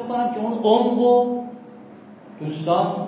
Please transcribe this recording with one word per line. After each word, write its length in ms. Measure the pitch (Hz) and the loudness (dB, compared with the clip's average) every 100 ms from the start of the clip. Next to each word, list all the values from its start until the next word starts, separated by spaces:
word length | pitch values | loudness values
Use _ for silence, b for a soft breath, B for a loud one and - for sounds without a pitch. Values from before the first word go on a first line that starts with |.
| 240 | -6
بکنم 280 | 240 240 | -4 -2
که 60 | 220 | -4
اون 140 | 220 | -4
عمق 460 | 226 214 240 240 240 | -2 2 4 4 2
رو 440 | 247 240 247 247 240 - - - - - - - - - | 4 4 2 -2 -8 -14 -18 -20 -20 -20 -20 -20 -20 -10
دوستان 480 | 151 - 175 175 - - | -8 -6 0 0 0 -4